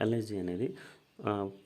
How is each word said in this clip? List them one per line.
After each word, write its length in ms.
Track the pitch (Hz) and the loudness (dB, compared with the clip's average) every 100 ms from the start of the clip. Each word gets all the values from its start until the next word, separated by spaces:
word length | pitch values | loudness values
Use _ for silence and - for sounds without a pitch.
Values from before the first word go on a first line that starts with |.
ఎల్ఐసీ 360 | 110 113 107 101 | 4 4 0 -2
అనేది, 400 | 90 90 135 190 - - _ - 110 | -2 0 -2 -4 -14 -20 _ -4 0
ఆ, 220 | 101 98 - | 0 0 -4